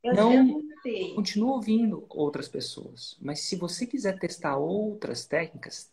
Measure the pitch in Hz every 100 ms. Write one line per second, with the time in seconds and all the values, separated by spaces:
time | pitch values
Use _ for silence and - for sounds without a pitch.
0 | 233 202 220 254 262 302 302 - 254 208
1 | 233 214 185 208 233 269 208 220 226 165
2 | - - 147 143 - - - - - 123
3 | - - - - - 185 170 - 247 277
4 | 208 190 170 - 151 139 156 202 214 208
5 | - 117 - 156 165 - - - -